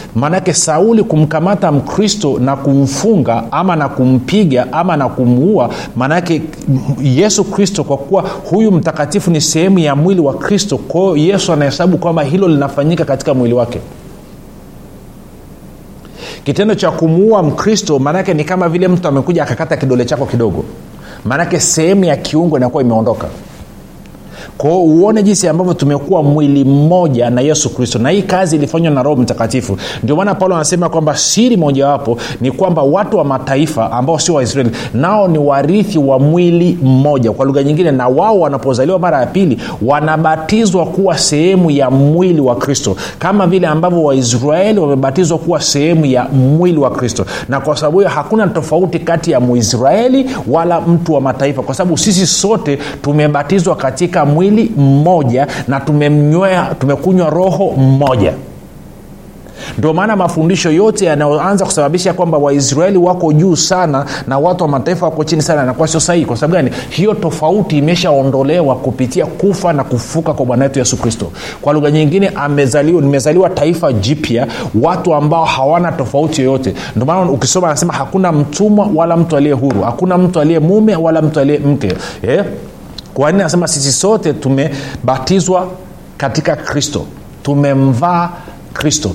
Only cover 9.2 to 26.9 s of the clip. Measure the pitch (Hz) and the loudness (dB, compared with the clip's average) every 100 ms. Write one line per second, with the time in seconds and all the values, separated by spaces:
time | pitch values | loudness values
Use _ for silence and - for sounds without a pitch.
9.2 | - 160 - 160 185 190 151 139 170 190 | 0 0 0 0 2 2 2 2 2 2
10.2 | 143 127 - 196 196 135 - 165 190 151 | 0 -2 -2 -2 -2 -4 -4 -2 0 2
11.2 | 160 196 - 156 143 - 180 170 175 165 | 0 0 0 0 0 0 0 0 0 -2
12.2 | 143 185 190 147 139 - 151 170 151 131 | -2 0 2 0 0 -2 -2 0 -2 -2
13.2 | - 127 120 123 117 - - - - - | 0 0 2 0 -2 -4 -12 -18 -20 -20
14.2 | - - - - - - - - - - | -20 -20 -20 -20 -20 -20 -20 -20 -20 -20
15.2 | - - - - - - - - - - | -20 -20 -20 -20 -20 -20 -20 -20 -20 -18
16.2 | - - - 147 214 196 170 - 160 165 | -18 -8 -4 0 0 0 0 0 2 4
17.2 | 214 214 156 - 202 214 - 143 139 180 | 4 4 2 0 0 0 0 0 0 -2
18.2 | 190 156 156 185 175 165 180 180 175 139 | -2 -2 -2 -2 0 2 2 2 0 0
19.2 | 131 175 - - 160 147 135 123 123 123 | 0 0 -2 -4 -4 -2 0 0 0 -2
20.2 | 135 123 113 80 - - - - - - | -2 0 0 -2 -8 -12 -18 -20 -20 -10
21.2 | 107 139 175 135 - - 160 202 180 139 | -4 -2 -2 -2 -2 0 2 2 2 0
22.2 | - 151 175 147 123 151 123 110 110 110 | -2 0 2 2 0 0 0 2 0 -2
23.2 | 85 - - - - - - - - - | -6 -12 -18 -20 -20 -20 -20 -20 -20 -20
24.2 | - - - - 143 180 170 160 202 220 | -20 -20 -16 -4 0 2 4 4 4 4
25.2 | 202 202 175 156 185 170 139 143 143 180 | 2 2 2 0 0 0 0 0 0 0
26.2 | 143 151 147 139 131 143 151 | 2 2 2 4 4 4 4